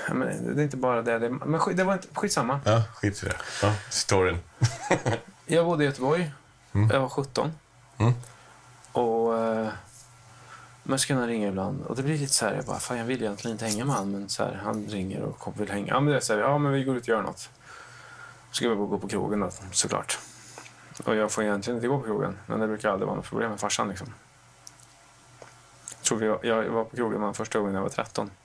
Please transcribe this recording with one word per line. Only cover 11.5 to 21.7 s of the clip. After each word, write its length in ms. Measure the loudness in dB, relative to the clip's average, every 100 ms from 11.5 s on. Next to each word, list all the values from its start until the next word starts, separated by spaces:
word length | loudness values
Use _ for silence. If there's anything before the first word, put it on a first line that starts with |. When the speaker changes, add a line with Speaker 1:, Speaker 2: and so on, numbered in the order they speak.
| 0 -2 -4
Speaker 1:
Och 140 | -4 -2
det 60 |
blir 160 | -2 -2
lite 160 | 0
så 120 | 2 2
här, 80 |
jag 100 | 0
bara, 140 | -4 -4
fan, 200 | -4 -4
jag 60 |
vill 180 | -2 -2
egentligen 300 | -2 -4 -6
inte 100 | -4 -2
hänga 180 | -2
med 100 | 0 0
han, 140 | -2
men 180 | -4 -4
så 160 | -2
här, 160 | -2 -4
han 220 | -4 -4 -4
ringer 360 | -4 -4 -4
och 160 | -6 -6
kom, 140 | -8 -6
vill 140 | -4
hänga. 160 | -4 0
Ja, 120 | 2
men 100 | 4
det 40 | 4
är 40 |
så 120 | 2
här, 80 | 2
ja, 180 | 4 4
men 140 | 4
vi 120 | 2
går 120 | 2 0
ut 60 |
och 60 | 2
gör 140 | 0
något. 160 | 0 -6
Så 80 | -12 -18 -20 -18 -18 -20 -20 -18 -18 -20 -8
ska 160 | -2 0
vi 60 |
gå 240 | 2 0 -2
på 100 | -2
krogen 320 | -2 0 0
då, 100 | -2 -4 -4
såklart. 460 | -2 0 -2 -2 -6 -8 -18 -18 -18 -18 -20 -18 -4
Och 100 | 0 2
jag 160 | 2
får 120 | 2
egentligen 320 | 0 0 -2